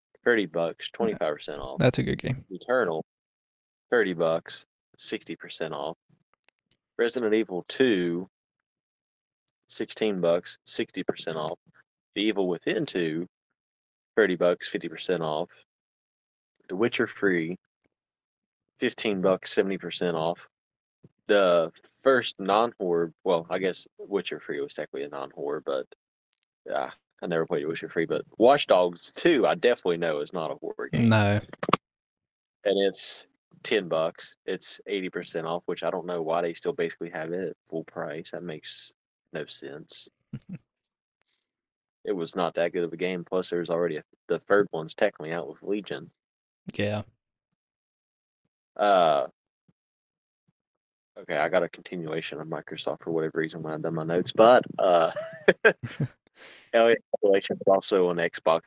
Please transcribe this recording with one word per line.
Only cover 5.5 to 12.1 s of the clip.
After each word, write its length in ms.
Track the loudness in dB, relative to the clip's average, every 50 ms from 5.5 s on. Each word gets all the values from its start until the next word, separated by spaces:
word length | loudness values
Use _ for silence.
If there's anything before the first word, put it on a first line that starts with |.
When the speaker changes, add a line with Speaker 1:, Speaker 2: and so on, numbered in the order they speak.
| -10 -8 -8 -8 -6
Speaker 1:
off. 220 | -6 -8 -8 -8 _ _ _ _ _ _ _ _ _ _ _ _ _ _ _ _ _ _ _ _
Resident 380 | -2 -2 -2 0 0 0 2 2
Evil 300 | 2 2 0 -4 -8 -8 -6
Two, 600 | 0 2 4 4 4 2 0 0 -2 -4 -6 -10 _ _ _ _ _ _ _ _ _ _ _ _ _ _ _ _ _ _ _ _ _ _ _ _ _ _ _
sixteen 540 | -14 -8 -8 -8 -6 -4 0 0 0 0 2
bucks, 380 | 2 4 2 2 0 -4 -16 -16 -16
sixty 380 | -12 -6 -6 -6 -6 -4 -8
percent 340 | -4 -4 -4 -4 -4 -6 -6
off. 220 | -4 -4 -6 -8 -10 _ _ _ _ _ _ _ _ _ _